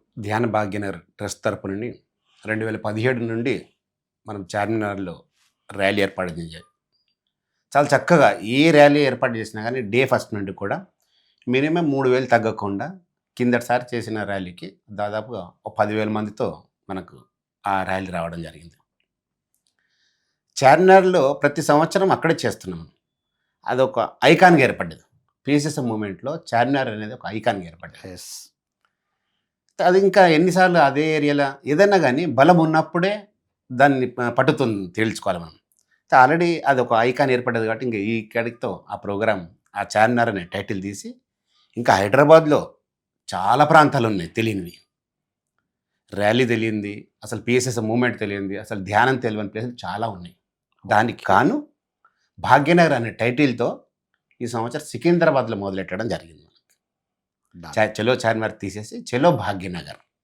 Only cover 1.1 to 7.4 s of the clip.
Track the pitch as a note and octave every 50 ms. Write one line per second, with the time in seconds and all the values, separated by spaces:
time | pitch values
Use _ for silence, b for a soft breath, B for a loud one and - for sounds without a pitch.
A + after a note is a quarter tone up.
1.1 | _ - G#2 G2 - - - G#2+ G2 G2 - F#2+ G2 G2+ A#2 A#2+ - - _ _
2.1 | _ _ _ _ _ _ - G#2 A2 A2 A2 A2 A2 G#2+ - G#2+ G#2 A2 A2+ C3
3.1 | B2+ A#2 A#2 A2+ A2+ A#2 A#2+ C3+ A2 E2 - _ _ _ _ _ _ _ _ _
4.1 | _ _ _ A2 G#2 G2+ F#2+ E2+ - G#2 G#2 G#2 A2+ A2 G#2+ G#2 G2+ G2 G2 F2+
5.1 | E2 - _ _ _ _ _ _ _ _ _ - - G2 G2 G2 G2+ G2+ G2 F#2+
6.1 | - - F#2 F2+ E2 E2+ E2+ E2 D#2+ E2+ - _ _ _ _ _ _ _ _ _
7.1 | _ _ _ _ _ _